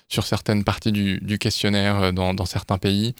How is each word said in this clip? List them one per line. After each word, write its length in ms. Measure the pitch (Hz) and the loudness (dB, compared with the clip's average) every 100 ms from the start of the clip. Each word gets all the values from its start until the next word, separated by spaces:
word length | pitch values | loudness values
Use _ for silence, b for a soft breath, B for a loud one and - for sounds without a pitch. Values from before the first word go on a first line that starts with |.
| B | B
sur 180 | - - | -4 -2
certaines 380 | 107 - 104 | -2 0 0
parties 300 | 101 101 113 | 0 0 0
du, 260 | 104 98 92 | 0 0 -2
du 180 | 98 104 | -2 -2
questionnaire, 580 | 110 - 107 101 101 101 | -2 0 0 2 2 2
euh, 140 | 95 | 2
dans, 200 | 92 92 | 2 0
dans 120 | 95 95 | 0 -2
certains 320 | 101 - 98 | -4 -2 0
pays, 380 | 101 101 113 - | 2 0 0 -4